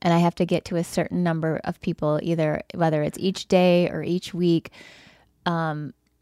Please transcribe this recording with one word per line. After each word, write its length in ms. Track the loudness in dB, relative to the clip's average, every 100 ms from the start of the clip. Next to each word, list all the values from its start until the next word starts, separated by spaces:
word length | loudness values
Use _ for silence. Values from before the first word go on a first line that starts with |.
and 120 | 2
I 40 | 4
have 160 | 4 2
to 100 | 0
get 180 | -2 -2
to 100 | -4
a 80 |
certain 380 | -2 -2 -2 0
number 380 | 0 0 -2 -2
of 140 | -4 -6
people, 360 | -6 -2 -2 0
either 400 | 0 0 0 -2 -6
whether 280 | -2 0 2
it's 160 | -2 -2
each 280 | -4 -4 2
day 420 | 4 6 4 2
or 120 | -2
each 300 | -4 -4 -4
week. 360 | 0 2 2 0 -16 -20 -20 -20 _ _ _ -4
Um, 460 | -2 -2 -4 -8 -14 _ _